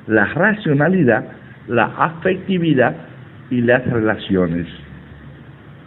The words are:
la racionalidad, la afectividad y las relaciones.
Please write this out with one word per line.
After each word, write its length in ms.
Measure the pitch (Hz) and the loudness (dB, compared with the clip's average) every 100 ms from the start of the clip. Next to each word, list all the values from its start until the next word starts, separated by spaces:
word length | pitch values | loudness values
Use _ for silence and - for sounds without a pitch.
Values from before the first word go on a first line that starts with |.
| - | 0
la 200 | 110 101 | 2 2
racionalidad, 1000 | 147 208 208 165 143 156 190 127 113 - - - - - | 2 0 0 0 2 2 2 2 2 -2 -16 -20 -18 -4
la 160 | 120 101 - | 0 0 0
afectividad 1000 | 156 - 190 185 - 185 165 127 120 156 - - - - - | -2 -2 -4 -2 -2 0 2 4 2 0 -14 -20 -20 -18 -6
y 100 | 123 | -2
las 260 | 117 127 120 | 2 2 2
relaciones. 800 | 120 107 101 - 95 87 82 80 - - - - - - - - - - - | 0 0 -2 0 0 0 -2 -6 -12 -20 -20 -20 -20 -20 -20 -20 -20 -20 -20